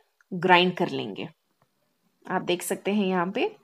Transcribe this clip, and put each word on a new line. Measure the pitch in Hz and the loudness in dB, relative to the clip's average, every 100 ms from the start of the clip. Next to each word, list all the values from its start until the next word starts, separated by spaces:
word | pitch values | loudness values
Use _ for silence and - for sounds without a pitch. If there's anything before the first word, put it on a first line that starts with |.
| _ _ - | _ _ -12
ग्राइंड | 180 180 175 185 180 | -2 4 6 6 0
कर | 156 | -2
लेंगे। | 135 120 92 - - _ _ _ _ _ _ _ _ - | -4 -8 -8 -12 -16 _ _ _ _ _ _ _ _ -6
आप | 185 | -4
देख | - 180 | -2 -2
सकते | - 196 190 | -2 -4 -2
हैं | 208 190 | 0 2
यहाँ | 185 175 226 | 0 0 -2
पे | 415 - | -4 -6